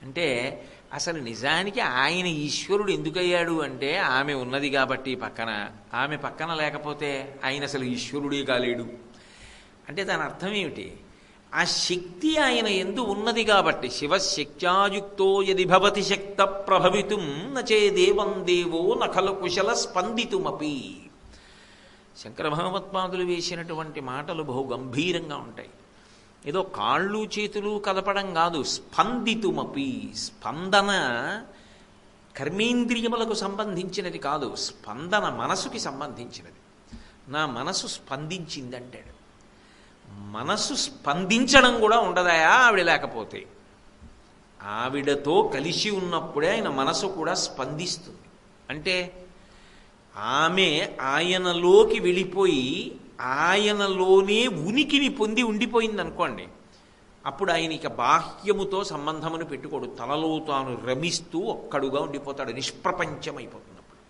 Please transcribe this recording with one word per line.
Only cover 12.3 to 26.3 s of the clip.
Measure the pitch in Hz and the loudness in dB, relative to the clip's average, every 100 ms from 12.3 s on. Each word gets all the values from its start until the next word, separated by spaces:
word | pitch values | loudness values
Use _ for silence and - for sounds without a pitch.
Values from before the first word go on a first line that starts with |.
| 311 | 2
ఆయన | 277 240 220 | 4 2 2
యందు | 190 185 208 | 0 0 -2
ఉన్నది | 233 196 220 226 | -2 -2 0 0
కాబట్టి, | 214 202 165 151 127 | 4 6 6 2 -2
"శివశక్త్యాయుక్తో | - 147 185 - - 143 - 180 185 202 202 202 202 190 196 | -4 0 0 0 -4 -4 -2 2 4 4 0 -8 2 4 4
యది | 196 190 | 2 2
భవతి | 180 185 202 202 | 6 6 6 2
శక్త | 190 196 - - | 0 -2 -2 2
ప్రభవితుం | 196 196 - 185 180 202 190 214 165 143 208 | 2 2 2 4 6 4 0 -2 -2 -6 -6
నచే | 269 196 214 208 | -6 2 4 6
దేవం | 180 185 202 202 196 175 | 6 4 4 2 -2 2
దేవో | 175 170 165 180 | 2 2 0 2
నఖలు | 240 226 180 196 | 2 2 2 0
కుశల | 190 185 175 196 | 0 -2 0 0
స్పందితుమపి." | 233 - 185 196 226 226 190 156 139 151 143 101 95 - - - - - - - - - - - - | 0 -2 -2 -2 -2 -2 -2 -2 -4 -6 -6 -8 -14 -20 -20 -20 -20 -20 -20 -20 -20 -20 -20 -20 -18
శంకర | 110 123 160 | -18 -6 -4
భగవత్పాదులు | 151 180 190 190 190 185 185 | -2 -2 -4 -4 -4 -2 -2
వేసినటువంటి | 180 175 170 175 170 160 156 151 | -2 -2 -4 -6 -8 -8 -8 -8
మాటలు | 131 131 147 170 | -8 -8 -6 -6
బహు | 147 127 135 | -4 -4 -2
గంభీరంగా | 120 131 131 170 170 160 143 | -4 -4 -2 0 -2 -4 -10
ఉంటాయి. | 117 110 - - - - - - - | -12 -16 -18 -18 -20 -20 -20 -20 -20